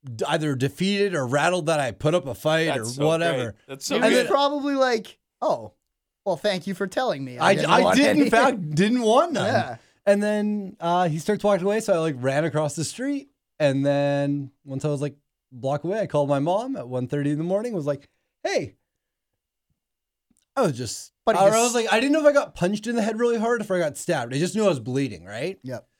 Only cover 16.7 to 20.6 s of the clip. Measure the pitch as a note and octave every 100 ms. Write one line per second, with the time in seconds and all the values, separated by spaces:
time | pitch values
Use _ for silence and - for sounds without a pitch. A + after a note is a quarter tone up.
16.7 | C4+ A#2+ B2+ B2+ C#3+ C#3+ D3 E3+ G3 A#3+
17.7 | G3+ C#3+ C#3+ _ _ _ _ F4 F4 C3+
18.7 | _ _ _ _ _ _ _ _ _ _
19.7 | _ _ _ _ _ _ _ _ -